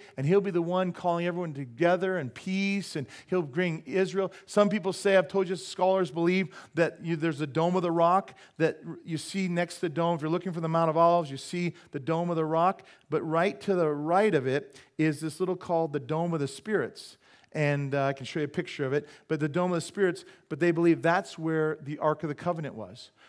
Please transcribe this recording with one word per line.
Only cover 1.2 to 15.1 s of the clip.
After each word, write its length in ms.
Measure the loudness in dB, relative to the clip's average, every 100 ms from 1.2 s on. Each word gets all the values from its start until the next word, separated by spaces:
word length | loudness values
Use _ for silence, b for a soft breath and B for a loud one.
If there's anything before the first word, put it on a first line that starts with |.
| -2
everyone 280 | -4 -6
together 640 | -8 -10 0 2 4 2 -2
in 100 | -4
peace, 680 | -8 -4 -2 0 0 -2 -6
and 100 | -8 B B
he'll 140 | -2
bring 400 | 0 -2 -2 -2 -2
Israel. 440 | 0 0 0 -4 B
Some 240 | 0 4 4
people 240 | 4 -2
say, 240 | 0 4 6
I've 120 | 4
told 200 | 0 -2
you, 80 | -4
scholars 540 | -8 0 2 2 0
believe 440 | 0 2 2 0 B B
that 280 | 0 0 0
you, 140 | -4 -2
there's 240 | 0 -2
a 60 | -2
Dome 300 | 0 0 2
of 60 |
the 80 | 0
Rock 440 | 4 4 4 0 -10 B 0
that 220 | 0 0 -8
r-, 120 | -12
you 120 | -8 -8
see 320 | -6 -2 0
next 280 | 0 -2 -4
to 40 |
the 60 | -4
dome. 280 | 0 0 0
If 40 |
you're 100 | 0
looking 220 | -2 -2
for 80 | -4
the 80 | -2
Mount 220 | 2 2
of 60 | 4
Olives, 320 | 4 4 0
you 80 | -8
see 340 | -8 -4 -4 B B
the 80 | -10
Dome 280 | -4 -2 0
of 80 | -2
the 80 |
Rock, 380 | 0 2 2 0 B B B
but 140 | -4
right 360 | 0 2 0 0
to 120 | -2
the 140 | 2 2
right 460 | 0 2 4 4
of 120 | 2 2
it 320 | -2 -4 B B -2
is 220 | 0